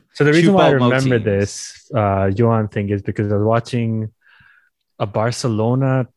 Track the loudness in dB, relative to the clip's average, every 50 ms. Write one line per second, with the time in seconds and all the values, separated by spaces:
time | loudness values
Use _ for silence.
0 | _ _ -4 0 2 4 4 4 4 4 4 6 4 4 4 4 2 2 2 2
1 | 2 2 0 0 0 0 0 0 -2 -2 -6 -12 -16 -16 -20 -20 _ -6 -2 0
2 | 0 0 0 0 0 0 0 0 2 2 2 0 -2 -4 -6 -6 -4 -4 -4 -4
3 | -4 -6 -6 -4 -4 -2 -2 0 0 0 0 0 -2 -4 -6 -4 -4 -2 -4 -4
4 | -6 -8 _ _ _ _ _ _ _ _ _ _ _ _ _ _ _ _ _ -10
5 | -8 -6 -4 -2 -2 -2 -4 -4 -4 -4 -2 0 0 0 0 0 0 0 -2 -2
6 | -4 -6 _